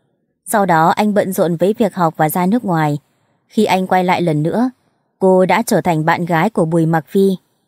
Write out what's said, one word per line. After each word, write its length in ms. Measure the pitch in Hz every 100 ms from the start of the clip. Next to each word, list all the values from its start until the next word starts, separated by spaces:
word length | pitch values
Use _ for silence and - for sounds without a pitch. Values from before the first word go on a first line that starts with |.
| _ _ _ _ -
Sau 200 | 220 190
đó 240 | 165 165
anh 240 | - 214
bận 200 | 202 185
rộn 220 | 190 170 170
với 180 | 180 220
việc 180 | 233 -
học 180 | 165 -
và 120 | 156
ra 160 | 180 180
nước 200 | 240 202
ngoài. 320 | 160 151 147 _ _ _ _ _
Khi 180 | - 208
anh 220 | 190 185
quay 160 | 185
lại 180 | 180 180
lần 220 | 170 151
nữa, 260 | 160 208 254 - _ _ _ -
cô 260 | 190 185 185
đã 160 | 196
trở 200 | 226 190
thành 240 | 180 156 156
bạn 200 | 170 170
gái 240 | 165 180
của 160 | - 165
Bùi 200 | 170 160
Mặc 200 | 165 -
Phi. 220 | 196 196 185 _ _